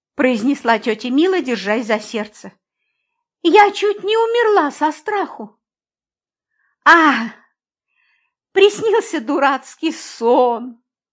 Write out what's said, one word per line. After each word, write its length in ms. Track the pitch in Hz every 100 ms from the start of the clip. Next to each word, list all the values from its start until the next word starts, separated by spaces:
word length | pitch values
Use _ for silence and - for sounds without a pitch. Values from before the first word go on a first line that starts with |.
| _ -
произнесла 640 | 254 233 240 277 233 226
тётя 300 | 226 214 247
Мила, 320 | 262 359 359
держась 460 | 254 226 190 220 220
за 120 | 214
сердце. 540 | - 220 208 - 190 - _ _ _ _ _ _ _ _
"Я 300 | 349 381 403
чуть 320 | - 415 415
не 120 | 392 440
умерла 540 | 453 466 453 403 294
со 220 | - 302
страху". 680 | 294 - 415 339 - 208 _ _ _ _ _ _ _ _ _ _ _ _ _ 294
"А, 480 | 330 311 240 226 - _ _ _ _ _ _ _ _ _ _ _
приснился 680 | 381 403 415 440 427 - 320
дурацкий 720 | 220 285 269 262 - - 320
сон!" 920 | - - - 233 247 247 233 247 233 _ _ _